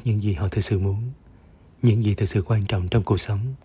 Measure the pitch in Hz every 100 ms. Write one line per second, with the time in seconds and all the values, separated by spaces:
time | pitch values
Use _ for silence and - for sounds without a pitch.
0 | 120 104 104 85 98 - - 98 98 101
1 | 120 135 - - - - - - 120 107
2 | 104 101 101 107 - 110 98 101 90 117
3 | 98 101 - 101 123 135